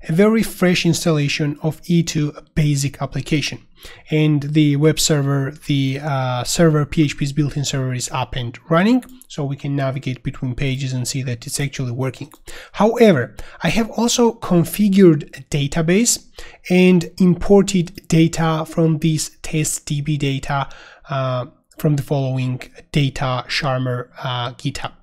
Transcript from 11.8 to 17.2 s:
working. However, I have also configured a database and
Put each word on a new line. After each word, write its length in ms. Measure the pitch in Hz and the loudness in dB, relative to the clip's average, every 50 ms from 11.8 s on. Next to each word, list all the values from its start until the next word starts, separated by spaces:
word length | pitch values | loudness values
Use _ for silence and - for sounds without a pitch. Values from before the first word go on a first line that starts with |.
| 135 123 120 | -6 -6 -4
working. 360 | 123 131 135 123 - 156 - - - - - - - - - _ | -4 -4 -6 -6 -8 -14 -16 -18 -20 -18 -16 -16 -16 -16 -18 _
However, 640 | - 196 220 226 233 240 214 185 135 117 107 - - - - - - - | 2 2 2 4 6 6 6 6 4 2 -4 -8 -14 -16 -16 -14 -4 -4
I 60 | 170 | -2
have 200 | - 208 226 214 | 0 0 -2 -2
also 420 | - - 226 240 - - 240 233 226 | -2 -2 0 0 2 4 2 2 2
configured 920 | - - - 180 175 160 - - - 208 214 190 196 196 175 160 147 156 - - - | 0 -4 0 2 2 2 0 0 0 2 2 6 8 8 8 6 6 0 -8 -16 -20
a 60 | 135 | -16
database 840 | _ - 151 139 139 - - 165 160 175 202 240 240 - - - - _ - - - - - _ - | _ -4 -4 -4 -2 -2 -2 0 2 2 2 2 0 -2 -4 -6 -16 _ -20 -20 -20 -20 -20 _ 0
and 400 | 185 180 185 185 185 180 165 - - - | 4 6 6 8 6 6 2 0 -2 2